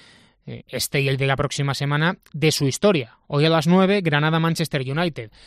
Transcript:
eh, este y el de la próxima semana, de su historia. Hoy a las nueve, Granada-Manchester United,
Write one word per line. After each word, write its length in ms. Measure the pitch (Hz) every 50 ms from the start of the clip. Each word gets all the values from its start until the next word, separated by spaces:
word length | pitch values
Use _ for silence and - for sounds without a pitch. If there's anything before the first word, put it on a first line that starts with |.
| - - - - _ _ _ _ _
eh, 180 | - 127 113 - _
este 320 | - 127 - - - 147
y 60 | 139 135
el 100 | 135 127
de 80 | 135
la 100 | 135 135
próxima 380 | 131 143 143 - - 143 139 135
semana, 420 | - - 143 143 147 156 170 - - _ _
de 200 | - 151 147 156
su 140 | 143 - 147
historia. 520 | 135 127 - - 208 196 151 117 - - _ _
Hoy 180 | - 151 143 151
a 60 | 160
las 160 | 165 165 139
nueve, 340 | 165 175 190 190 185 202 208
Granada-Manchester 800 | 185 165 143 143 147 156 160 165 160 165 165 - 165 - - 143
United, 500 | 131 127 139 156 180 175 143 - 113 107 _ - -